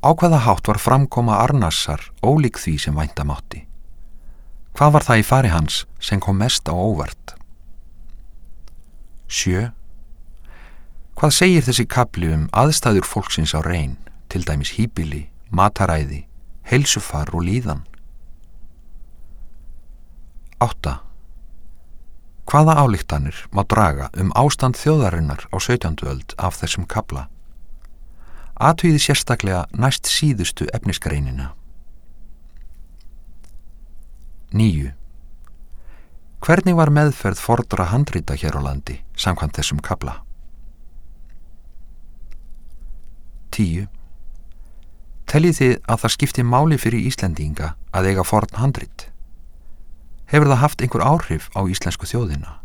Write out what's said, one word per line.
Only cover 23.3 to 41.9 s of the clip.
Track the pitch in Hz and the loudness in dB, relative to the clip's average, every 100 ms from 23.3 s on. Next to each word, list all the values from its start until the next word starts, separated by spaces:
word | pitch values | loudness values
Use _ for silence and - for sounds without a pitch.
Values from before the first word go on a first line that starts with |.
| - - | -6 -4
má | 98 | -2
draga | 98 107 95 69 67 - | 2 4 4 2 -6 0
um | 95 - | 2 4
ástand | 143 - 127 123 | 4 4 0 2
þjóðarinnar | 147 156 107 87 76 69 - | 4 4 4 2 0 -2 -4
á | 92 | -4
sautjándu | - 120 82 76 71 | 0 0 0 -2 -4
öld | 67 - - | -6 -8 -4
af | 92 - | -4 -2
þessum | 87 - 90 | -4 -2 -2
kafla? | 110 - 69 - - - - - - - - - - - - - | -4 -2 -6 -8 -14 -16 -14 -12 -12 -14 -16 -16 -16 -14 -12 -10
Athugið | - 135 165 175 147 | 4 4 6 6 6
sérstaklega | - 143 - 120 98 92 - | 4 2 2 0 2 0 -2
næst | - 127 131 - | 2 2 2 0
síðustu | - 151 113 85 - - | 2 2 2 -2 -2 -2
efnisgreinina. | 113 - 85 - 71 69 64 65 - - - - - - - - - - - - - - - - - - - - - - - - - - - - - - | -2 -2 -2 -2 -2 -2 -2 -6 -8 -14 -14 -14 -16 -16 -14 -14 -14 -16 -14 -14 -14 -16 -16 -16 -16 -16 -14 -14 -14 -16 -18 -16 -16 -16 -16 -14 -14 -4
Níu. | 104 110 80 67 - - - - - - - - - - - - - - - | 4 4 4 -2 -6 -14 -14 -16 -16 -14 -16 -12 -12 -12 -16 -16 -18 -16 -6
Hvernig | - 175 185 170 | 4 4 6 6
var | 156 | 6
meðferð | 147 151 - 101 92 | 6 4 2 -2 -2
fornra | - 117 - - 87 | 2 2 2 0 2
handrita | 113 143 - 69 71 | 2 2 -2 -2 -2
hér | 78 71 | 0 0
á | |
landi | 69 69 - - - - | -2 -4 -6 -10 -8 -2
samkvæmt | - 87 78 - | 0 2 0 -2
þessum | 71 76 | -2 -2
kafla? | - 92 69 - - - - - - - - - - - - - - - - - - | -2 -4 -4 -8 -10 -12 -12 -14 -16 -16 -16 -14 -14 -14 -14 -14 -14 -16 -14 -14 -14